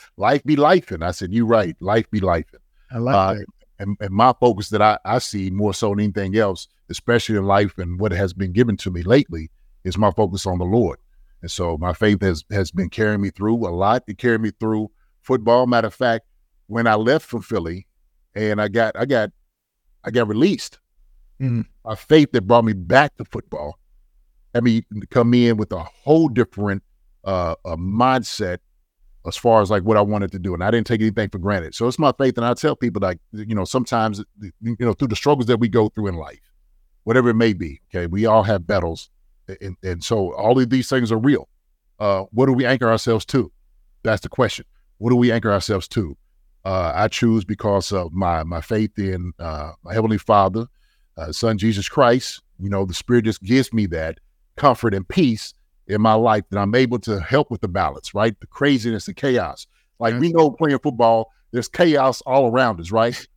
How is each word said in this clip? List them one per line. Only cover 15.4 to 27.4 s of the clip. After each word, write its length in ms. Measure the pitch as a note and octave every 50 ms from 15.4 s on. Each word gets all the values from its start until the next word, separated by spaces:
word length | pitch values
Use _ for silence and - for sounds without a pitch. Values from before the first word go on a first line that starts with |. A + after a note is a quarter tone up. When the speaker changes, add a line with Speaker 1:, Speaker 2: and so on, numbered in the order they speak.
| G#2+ A#2 A#2 B2 B2+
Speaker 1:
Matter 200 | B2 B2 A#2 A2+
of 60 | G#2+ -
fact, 320 | - B2+ B2 A2+ A#2 - _ _ _ _ _ _ _ _
when 200 | - G#2 A#2 A#2
I 80 | A#2 A2
left 300 | G#2+ A2 A#2 C#3+ D#3 -
from 160 | - - A2+
Philly 440 | G2 - A2+ F#2+ E2 E2 F2 F#2 - _ _ _ _ _ _ _ _ _ -
and 280 | G#2 A2 G#2+ G#2+ G#2
I 80 | G#2 G#2
got, 260 | G2 A#2 A2+ G#2+ -
I 100 | - A#2+
got, 260 | C3 C3+ A#2 G#2 F#2+ - _ _ _ _ _ _ _ _ _ _ _ _ _ -
I 60 | -
got 180 | A2+ B2 A#2 G#2
released, 500 | G#2 A2 D3 G#3 F3 - - - _ _ _ _ _ _ _ _ _ _ _ _ _ -
Speaker 2:
Mm-hmm. 200 | C3+ B2+ A#2+ A#2 - - _ _ -
Speaker 1:
my 120 | A2+ A2
faith 360 | - - - D3+ D#3+ D3 - -
that 80 | A#2+ F#2+
brought 200 | G2 A#2+ A#2 A2+
me 80 | A2 G#2+
back 440 | F#2+ F2 E2 B2 C3+ D3 C#3+ _
to 80 | - -
football, 540 | - - G#2 - - - D2+ D2 D2 - _ _ _ _ _ _ _ _ _ _ _ _ _ _ _ -
I 60 | A#2+
mean, 240 | A#2 B2 A2+ A2+ - - G#2 G#2+ F#2+ -
come 240 | - B2+ A#2 A#2+ A#2+
in 240 | B2 A#2+ A#2 A2+
with 140 | G#2+ G#2+ -
a 80 | - F2+
whole 480 | - - _ _ - C3+ D3+ D#3+ E3
different, 560 | D3 A2 B2 A2+ - - G2+ G#2 G2+ G2 G2+ - _ _ _ _ _ _ _ -
uh, 320 | F#2+ F#2+ F#2